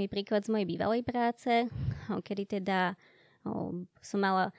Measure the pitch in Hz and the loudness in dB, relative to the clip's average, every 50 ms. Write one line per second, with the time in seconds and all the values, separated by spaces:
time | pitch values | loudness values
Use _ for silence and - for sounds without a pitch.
0 | 196 196 202 202 202 - 214 208 202 220 220 214 196 170 165 170 190 208 226 240 | 0 0 -2 -4 -2 0 0 0 2 2 0 0 0 0 0 0 0 2 0 0
1 | 247 - 240 240 233 233 240 - - 254 233 233 240 233 - - - - - - | 0 -2 0 2 2 2 0 0 0 2 4 4 4 2 -2 -2 -2 -2 -2 -4
2 | - - 196 180 - - 202 202 202 - 208 196 185 202 196 185 185 175 185 - | -4 -4 -4 -4 -4 -4 -4 -4 -4 -2 -2 -2 0 0 2 2 2 2 0 -4
3 | - - _ _ _ _ _ _ - - - - - - 170 175 180 - _ - | -12 -20 _ _ _ _ _ _ -8 -6 -4 -4 -4 -4 -6 -8 -10 -12 _ -20
4 | - - - 202 196 190 190 190 185 190 - | -12 -4 -2 0 2 4 4 4 2 0 -2